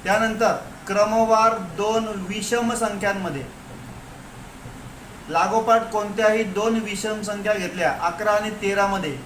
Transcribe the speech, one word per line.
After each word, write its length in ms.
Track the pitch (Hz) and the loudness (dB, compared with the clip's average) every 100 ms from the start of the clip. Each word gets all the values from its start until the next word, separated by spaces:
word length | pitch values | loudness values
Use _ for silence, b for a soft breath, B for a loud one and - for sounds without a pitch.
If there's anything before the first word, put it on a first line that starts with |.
त्यानंतर 500 | 185 214 220 214 220 - - - - | 2 2 2 2 2 2 -6 -14 -4
क्रमवार 680 | 202 208 220 226 220 220 226 185 165 | 2 4 4 6 6 6 4 -6 -2
दोन 300 | 208 226 220 202 185 | 0 0 0 -6 -6
विषम 460 | 214 196 240 233 | -6 -2 0 0
संख्यांमध्ये, 680 | - 220 202 202 196 180 139 - - - - - - - - - - - - - - - - - - - | 0 -2 0 -2 -2 -4 -6 -8 -14 -16 -16 -14 -16 -16 -16 -18 -18 -18 -16 -16 -14 -14 -16 -16 -16 -2
लागोपाठ 600 | 165 185 220 220 226 226 | 0 2 2 4 4 4
कोणत्याही 520 | 214 208 196 214 220 | -2 -2 2 4 4
दोन 360 | 214 190 220 226 | 2 0 2 0
विषम 420 | 208 196 214 214 | -2 -4 -4 -4
संख्या 320 | 208 202 202 | -4 -4 0
घेतल्या, 380 | 208 180 185 160 127 | 0 0 0 0 2
अकरा 300 | 170 - 214 | -2 0 2
आणि 180 | 208 214 202 | 2 2 -2
तेरा 240 | 196 196 196 | 0 2 2
मध्ये 300 | 196 160 131 | 2 -2 -6